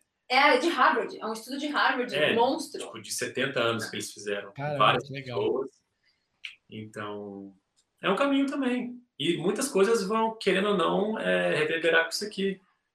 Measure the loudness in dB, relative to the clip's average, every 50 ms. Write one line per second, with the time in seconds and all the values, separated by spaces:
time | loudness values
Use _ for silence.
0 | _ _ _ _ _ 0 2 4 6 6 6 4 4 2 2 4 4 4 4 2
1 | -2 -4 -6 -8 -8 -8 -8 -8 -10 -10 -8 -6 -4 -2 0 2 2 2 2 0
2 | -2 -2 0 2 2 2 4 4 4 2 2 -2 -6 -8 -10 -12 -12 -12 -12 -14
3 | -10 -8 -6 -6 -6 -4 -2 -2 -2 -2 0 0 0 0 0 -2 -4 -6 -8 -8
4 | -8 -10 -12 -10 -6 -6 -6 -6 -6 -8 -10 -8 -6 -2 2 4 6 6 4 4
5 | -2 -6 -10 -10 -10 -6 -4 -2 0 0 0 0 -2 -6 -10 _ _ _ _ _
6 | _ _ _ _ _ _ _ _ -18 -18 -18 _ _ _ -14 -14 -14 -12 -12 -10
7 | -10 -8 -10 -10 -10 -10 -12 -12 -14 -16 -18 _ _ _ _ _ _ _ _ _
8 | 0 0 2 2 2 2 2 2 2 0 0 -2 0 0 0 -2 -4 -6 -10 -14
9 | -18 _ _ -2 -2 0 0 0 0 -2 0 -2 -2 0 2 4 4 4 4 2
10 | 2 0 0 0 0 0 -2 -2 0 0 2 2 2 2 2 2 2 2 2 0
11 | 0 0 -2 -2 0 0 2 2 2 2 2 0 0 0 0 0 2 4 4 4
12 | 2 0 -2 -6 -6 -6 -4 -2 -2 -2 -2 -4 _ _ _ _ _ _